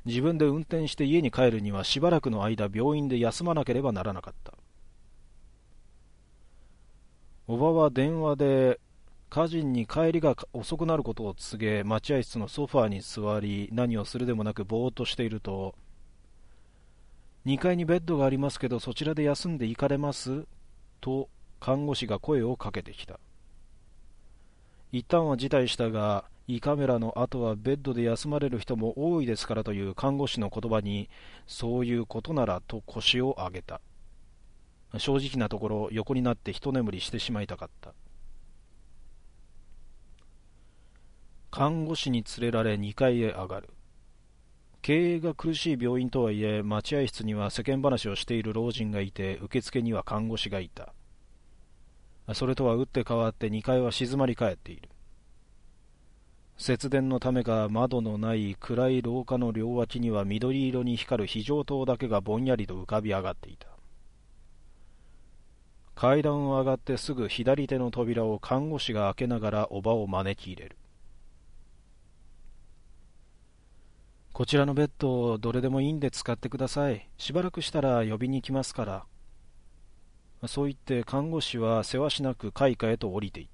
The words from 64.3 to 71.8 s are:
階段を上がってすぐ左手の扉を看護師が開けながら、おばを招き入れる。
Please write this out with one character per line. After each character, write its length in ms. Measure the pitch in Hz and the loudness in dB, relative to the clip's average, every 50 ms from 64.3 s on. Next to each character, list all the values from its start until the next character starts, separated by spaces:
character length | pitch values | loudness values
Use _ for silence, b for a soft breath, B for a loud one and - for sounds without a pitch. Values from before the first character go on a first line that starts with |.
| - - - - - - - b b b b b b b b b b b b b b - - - - - - - - - - - - | -20 -20 -20 -20 -20 -20 -20 b b b b b b b b b b b b b b -20 -20 -20 -20 -20 -20 -20 -20 -20 -20 -20 -4
階 300 | - - 123 135 151 147 | 2 6 6 6 6 6
段 240 | 151 147 147 143 139 | 4 2 2 2 2
を 40 | 135 135 | 2 2
上 40 | 131 | 4
が 120 | 135 131 | 2 2
っ 20 | 120 | 0
て 180 | - - 135 | 0 -2 -4
す 180 | 117 - - 147 | -2 -2 -4 -2
ぐ 140 | 127 117 98 | -2 -2 -2
左 400 | - - 117 123 135 143 143 131 | -2 0 2 4 4 4 2 0
手 100 | 139 131 | 0 0
の 140 | 127 120 | 0 0
扉 320 | 110 120 120 113 120 117 113 | 0 0 0 2 2 2 2
を 160 | 110 110 101 | 0 0 -2
看 300 | - - 127 131 143 156 | -2 0 0 0 0 0
護 100 | 156 139 | -2 -4
師 140 | - - 113 | -4 -2 0
が 200 | 107 104 101 98 | 0 2 0 0
開 120 | - 135 | 0 0
け 20 | 120 | 0
な 120 | 123 117 | 0 0
が 120 | 110 107 | 0 0
ら、 160 | 104 104 104 - | 0 0 0 0
お 120 | - 101 | -2 -2
ば 120 | 95 110 113 | 0 2 2
を 120 | 113 107 98 | 2 2 0
招 340 | 95 92 95 98 98 - | -2 0 0 -2 -4 -4
き 120 | - 98 92 | -8 -12 -12
入 20 | |
れ 140 | 87 87 - | -12 -14 -16
る。 80 | - - - - - - - - - - - - - - - - - - - - - - | -18 -20 -20 -20 -20 -20 -20 -20 -20 -20 -20 -20 -20 -20 -20 -20 -20 -20 -20 -20 -20 -20